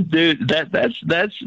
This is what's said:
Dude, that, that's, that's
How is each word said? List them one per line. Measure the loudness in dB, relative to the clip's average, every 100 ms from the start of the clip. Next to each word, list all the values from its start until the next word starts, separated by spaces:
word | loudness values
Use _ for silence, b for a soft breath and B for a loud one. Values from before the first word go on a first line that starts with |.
| 0
Dude, | 2 2 2 0
that, | 0 0
that's, | 0 0 -2
that's | -2 0 -2 -6